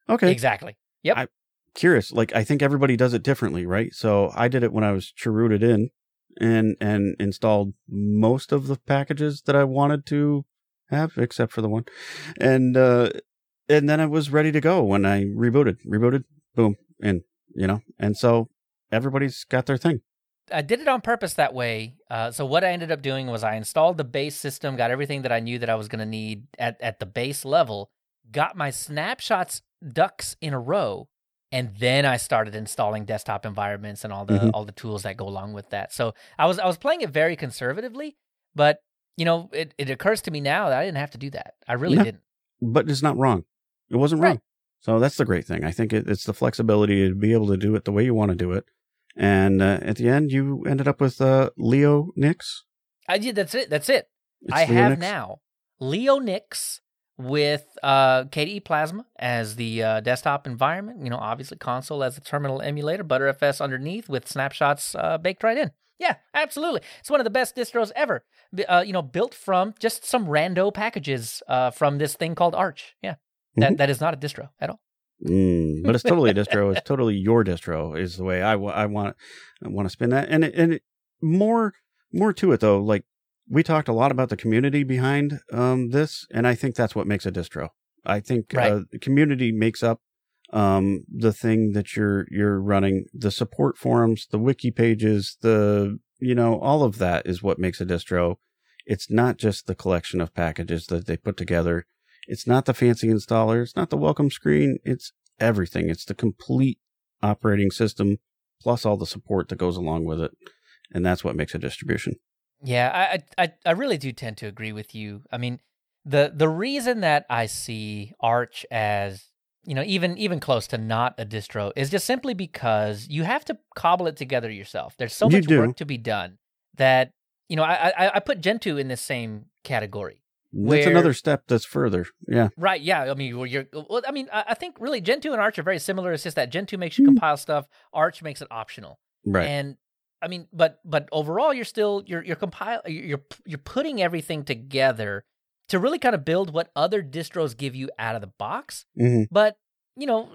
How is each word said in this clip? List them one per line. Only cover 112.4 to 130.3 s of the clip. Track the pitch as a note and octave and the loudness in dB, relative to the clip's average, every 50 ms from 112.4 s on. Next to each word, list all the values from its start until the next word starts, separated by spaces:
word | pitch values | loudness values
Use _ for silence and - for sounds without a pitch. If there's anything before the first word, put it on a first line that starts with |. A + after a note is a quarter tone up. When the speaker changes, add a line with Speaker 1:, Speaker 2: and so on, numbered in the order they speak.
| _ _ _ _ C#3 | _ _ _ _ -8
Speaker 2:
Yeah, | B2+ B2 B2 B2 C3 F#3 F3+ G3 D3+ F#3+ - - _ - | -4 -2 0 0 0 0 0 0 0 -2 -6 -8 _ -4
I, | F#3 | -2
I, | F3 | -2
I, | E3 - _ - | -2 -4 _ -2
I | E3+ | 0
really | E3+ G#3 C#4+ C4 F3+ | 0 0 0 -2 -4
do | C#3 C#3 C3 | -4 -6 -8
tend | A2+ - B2+ A2+ G#2+ | -10 -10 -12 -12 -12
to | - A#2 | -10 -12
agree | G#2 G2 A2 A2 A2 | -14 -12 -10 -10 -10
with | G#2 G#2+ G#2 - - | -10 -10 -12 -14 -14
you. | A2 G#2+ G#2 G2+ G2+ - _ | -12 -12 -12 -12 -14 -12 _
I | B2 | -8
mean, | A#2+ B2 A#2+ B2 - _ _ _ _ _ _ _ _ - | -6 -6 -6 -8 -10 _ _ _ _ _ _ _ _ -6
the, | C#3+ C#3+ C#3+ D3 D3 E3 | 0 2 2 2 2 2
the | D3 D#3+ D#3 | 2 2 2
reason | D#3+ F3 A3 C4+ C#4 C#4+ A3+ B3+ A#3+ G#3+ | 2 -2 -4 -4 -4 -2 -2 -2 -2 0
that | F#3 D#3 D3 D3 - - | 2 2 2 2 0 -2
I | A#2+ A#2 A2+ | -2 -2 -2
see | G#2+ - - - - A2+ A2 G#2+ G#2+ G#2 G#2 G2+ A#2+ - - | -2 -6 -10 -10 -10 -10 -8 -8 -8 -8 -10 -10 -14 -6 -2
Arch | A#2+ A2+ A#2+ B2 A#2+ - - - - - | 2 2 2 2 0 -4 -8 -14 -12 -6
as | A#2+ A2 G#2+ G#2 G#2 G2+ G2+ G2 F#2+ F#2+ - _ _ _ _ _ _ _ _ | -4 -2 0 0 0 -2 -2 -6 -8 -12 -18 _ _ _ _ _ _ _ _
you | E3 C3+ | -6 -6
know, | C3+ E3 | -4 -2
even, | G#3+ F#3+ F3 F3+ F3 F3+ | -2 -2 0 0 -2 -2
even | G#3 G#3 F#3 F3 C#3 | -4 -4 -4 -4 -4
close | - D3 B2+ A2+ - | 0 0 0 0 0
to | - B2+ | -4 -6
not | A2 A2 A2 A2+ A2+ B2 B2 - | -6 -4 -2 0 0 0 -2 -4
a | - A2 | -6 -10
distro | G#2 A2 G#2+ - - - G#2+ G2+ G2+ - | -8 -8 -10 -10 -8 -8 -6 -6 -4 -4
is | C3+ C3+ C#3+ | -4 -4 -2
just | G3 G3 - | -2 -2 -2
simply | - C4 B3+ - C4 G#3+ | -2 -4 -2 -4 -6 -6
because | F3+ F#3 - - - B2+ A#2 A2 G#2+ G#2+ G#2+ G#2 G#2 B2 C#3+ | -6 -8 -10 -10 -4 -2 0 2 2 0 -2 -4 -8 -10 -8
you | D3 D#3 E3 | -6 -4 -2
have | G3 B3+ D4 - | -2 -4 -4 -4
to | - A#3 - _ _ _ | -8 -10 -10 _ _ _
cobble | - - E3+ F3+ F3+ F3 | -2 2 2 2 2 0
it | D#3 D#3 | -4 -6
together | - C3+ B2+ C3+ A#2+ A#2 A2 | -6 -6 -4 -2 -2 -2 -4
yourself. | G#2+ G2 G2 - - F2 - - - | -8 -12 -14 -10 -10 -10 -10 -10 -8
There's | - B2 A2+ - | -8 -8 -8 -2
so | - G#2+ C#3 | 2 4 6
Speaker 1:
You | F3 | 6
Speaker 2:
much | G3+ D#3+ | 6 6
Speaker 1:
do. | D3 D#3 B2+ | 6 6 6
Speaker 2:
work | A2 B2 B2 | 6 4 0
to | - D3+ | -4 -8
be | C#3+ C3 | -8 -8
done | A#2 A2+ A2+ G#2 G2 F2 F#2 F#2+ _ _ _ _ _ _ _ _ | -6 -6 -4 -4 -4 -6 -8 -14 _ _ _ _ _ _ _ _
that, | - C3 C3 C3 B2+ B2+ - _ _ _ _ _ _ _ - | 2 4 6 6 4 2 0 _ _ _ _ _ _ _ -6
you | E3 | -2
know, | D#3 D#3 | 0 0
I, | E3 F3+ - E3+ F3+ F#3 | 2 2 2 2 0 2
I, | E3+ F#3 G3+ - | 2 2 2 2
I | G3+ | 0
put | - D4 C4+ F3 | -2 -2 -4 -2
Gentoo | D#3 F#3+ A3+ A3 - F#3 D3 | -2 -2 -2 -2 -4 -4 -4
in | C#3+ C3 | -4 -4
this | C3 B2 - | -6 -8 -8
same | - - C3+ A#2+ A2+ A2 G#2+ G#2+ - _ _ _ - | -8 -8 -6 -6 -8 -8 -12 -14 -16 _ _ _ -10
category. | - C3 A2 G#2+ G2 G#2 G#2 F#2+ B1 G1+ _ _ _ | -6 -4 -4 -4 -6 -8 -10 -10 -10 -12 _ _ _